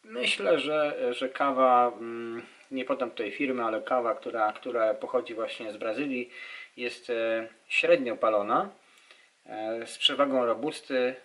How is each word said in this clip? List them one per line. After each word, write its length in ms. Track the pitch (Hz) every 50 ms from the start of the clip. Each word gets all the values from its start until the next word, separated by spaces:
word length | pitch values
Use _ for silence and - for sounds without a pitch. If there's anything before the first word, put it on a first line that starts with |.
| _
myślę, 540 | 220 220 123 - - - - 196 190 170 147
że, 560 | 135 147 151 151 151 147 147 123 131 123 123
że 140 | - 135 131
kawa, 640 | - - 143 139 131 127 131 127 123 123 123 120 117 -
mm, 440 | 117 117 117 117 117 117 117 117 113 - - - - _
nie 140 | 135 131 127
podam 260 | - 139 123 127 117
tutaj 220 | - - 113 101
firmy, 320 | - - 143 131 127 123 117
ale 180 | 113 110 110
kawa, 320 | 107 - 131 127 117 113 110
która, 380 | - - 123 117 117 110 107
która 420 | 107 - - 131 120 117 110 110 107
pochodzi 400 | 104 - 104 - 123 117 - 117
właśnie 380 | 110 113 104 - - 117 107
z 40 | 104
Brazylii, 540 | 107 113 113 107 131 147 143 131 123 123 123 - - - - - - - - _
jest, 340 | - 123 120 - - - -
e, 380 | 120 117 113 113 113 113 117 117 - _ _ _
średnio 480 | - - - 160 175 160 131 120 110
palona, 540 | - - 113 107 104 101 107 120 151 196 - - - _ _ _ - _ _ - _ - _ _ _ _
e, 400 | - 110 107 110 110 113 117 117
z 120 | - - -
przewagą 460 | - - 143 127 143 139 131 127 123
robusty 680 | 117 113 113 123 151 156 - - - 143 127 123 127 131 - -